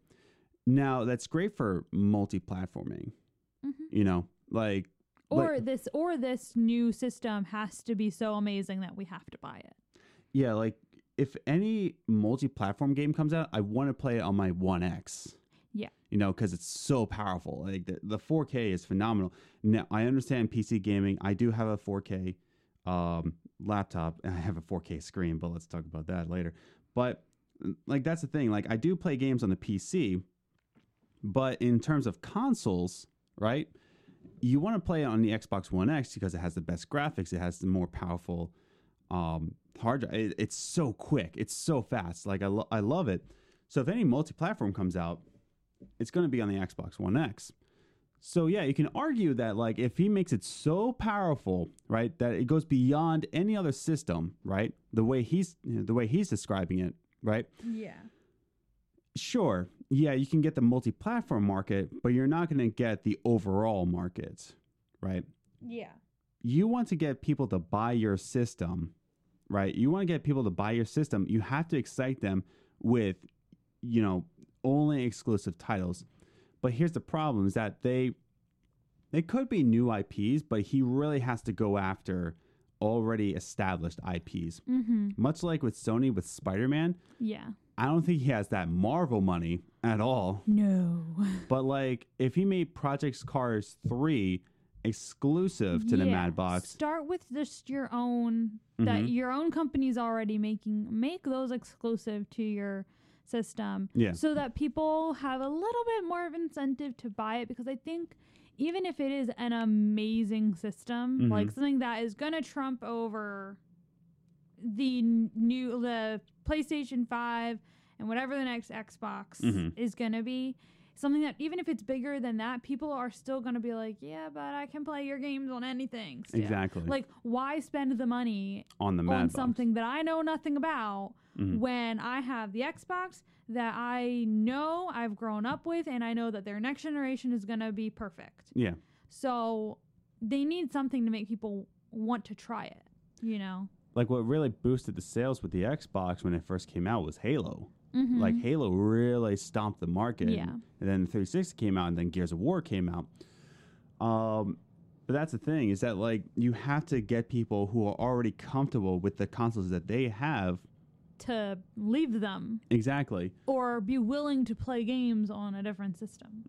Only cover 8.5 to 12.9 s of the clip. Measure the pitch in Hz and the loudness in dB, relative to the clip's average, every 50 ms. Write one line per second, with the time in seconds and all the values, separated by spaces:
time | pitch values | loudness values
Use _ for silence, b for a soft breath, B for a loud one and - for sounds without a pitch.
8.5 | 202 196 196 - 196 190 190 175 - 202 196 170 190 165 - - - - - - | 0 -2 -4 -4 -4 -6 -6 -8 -8 -10 -12 -12 -12 -14 -16 -16 -18 -16 -14 -14
9.5 | - - - - - _ _ _ b b b b b b b b - 139 135 120 | -14 -16 -18 -20 -20 _ _ _ b b b b b b b b 0 2 2 2
10.5 | 110 107 113 113 110 - _ _ _ _ _ _ _ - 143 - - - - - | 2 0 0 -2 -4 -6 _ _ _ _ _ _ _ -2 -2 -2 -4 -4 -2 2
11.5 | 143 170 202 220 220 214 196 - - _ _ - 113 107 107 107 123 135 143 131 | 2 2 2 2 0 0 0 -2 -4 _ _ 2 2 4 4 4 2 2 0 -2
12.5 | - - 107 98 101 - 143 139 | -2 -2 -2 -2 -2 0 0 2